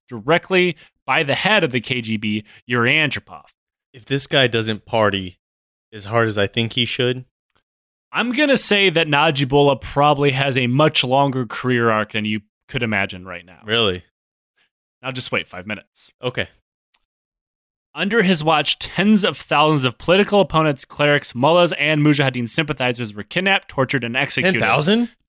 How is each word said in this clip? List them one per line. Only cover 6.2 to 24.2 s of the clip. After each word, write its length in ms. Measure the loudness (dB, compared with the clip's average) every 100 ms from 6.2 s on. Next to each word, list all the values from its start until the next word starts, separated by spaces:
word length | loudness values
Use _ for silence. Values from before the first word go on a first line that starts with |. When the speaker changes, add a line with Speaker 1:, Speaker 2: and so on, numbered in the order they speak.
| 0
Speaker 2:
as 100 | 0
I 100 | -2
think 260 | -2 -2
he 100 | -2
should. 400 | -4 -2 -2 -4 -10 _ _ _ _ _ _ _ _
Speaker 1:
I'm 200 | -6 -4
gonna 240 | 0 2 2
say 320 | 2 2 2
that 180 | 2 2
Najibullah 720 | 2 2 2 2 4 4 2
probably 500 | -2 2 2 4 0
has 260 | 0 0 0
a 80 | 0
much 360 | 2 2 2
longer 420 | 0 2 2 0 -6
career 440 | -6 -2 0 2
arc 200 | 0 -2
than 120 | -4 -4
you 160 | -6 -8 _ -12
could 140 | -6
imagine 400 | -4 -2 -4 -8 -16
right 200 | -16 -18
now. 160 | -16
Speaker 2:
Really? 400 | -4 0 0 -2 -8 _ _ _ _ _ _ _ _ _
Speaker 1:
Now 100 | -12
just 180 | -8 -6
wait 160 | -6 -6
five 180 | -12 -12
minutes. 460 | -14 -16 -20 -20 _
Speaker 2:
Okay. 280 | -10 -8 -10 _ _ _ _ _ _ _ _ _ _ _ _ _ _
Speaker 1:
Under 300 | -8 -2 0
his 200 | 2 2
watch, 340 | 2 0 0 -6
tens 440 | -6 -2 2 2
of 140 | 2 -4
thousands 480 | -2 2 2 2 0
of 120 | -2
political 440 | 2 2 4 2
opponents, 420 | 2 2 0 -2
clerics, 500 | -6 -2 2 2 -2
mullahs, 380 | 0 2 4 4
and 280 | 2 0 2
mujahideen 480 | 2 4 0 -2 -4
sympathizers 640 | -4 -4 -4 -4 -4 -8
were 100 | -10
kidnapped, 460 | -8 -4 0 -2 -2
tortured, 340 | -4 -2 -2
and 140 | -4
executed. 420 | -4